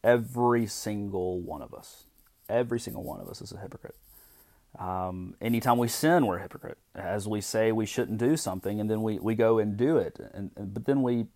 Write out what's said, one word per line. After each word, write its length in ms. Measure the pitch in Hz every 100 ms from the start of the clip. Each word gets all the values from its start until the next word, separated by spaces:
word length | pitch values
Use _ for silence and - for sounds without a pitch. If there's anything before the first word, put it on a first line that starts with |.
Every 600 | 113 120 113 123 120 120 110
single 720 | - 110 104 101 98 92 90
one 220 | 85 76
of 120 | -
us. 300 | - - - - _ _ _ -
Every 320 | 113 120 120
single 220 | 104 -
one 160 | 67 50
of 80 | -
us 120 | -
is 120 | -
a 60 | -
hypocrite. 380 | - - - - _ - _ _ _ _ _ -
Um, 580 | 92 92 92 92 92 -
anytime 380 | 117 117 117 120
we 80 | 120
sin, 380 | - 156 175 120
we're 120 | 90
a 40 |
hypocrite. 360 | 95 - 80 - _
As 340 | - 92 101 101
we 120 | 107
say 300 | - 113 113
we 160 | 110 107
shouldn't 320 | - - 107
do 180 | 120 156
something, 440 | - 92 95 104
and 100 | 107
then 120 | 107
we, 160 | 110 107
we 140 | 107
go 240 | 113 113 113
and 180 | 107 104
do 220 | 131 156
it. 200 | 87 - -
And, 180 | - 98 -
and, 180 | 101
but 120 | 107 123
then 160 | 139
we 240 | 123 120 113